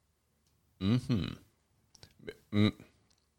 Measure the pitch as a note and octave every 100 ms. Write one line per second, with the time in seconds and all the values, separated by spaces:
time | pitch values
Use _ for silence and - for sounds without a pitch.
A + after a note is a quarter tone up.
0 | _ _ _ _ _ _ _ - F#2+ A#2+
1 | - A2+ B1 G1+ - _ _ _ _ -
2 | - _ - - - G#2 G#2 - - _
3 | _ _ _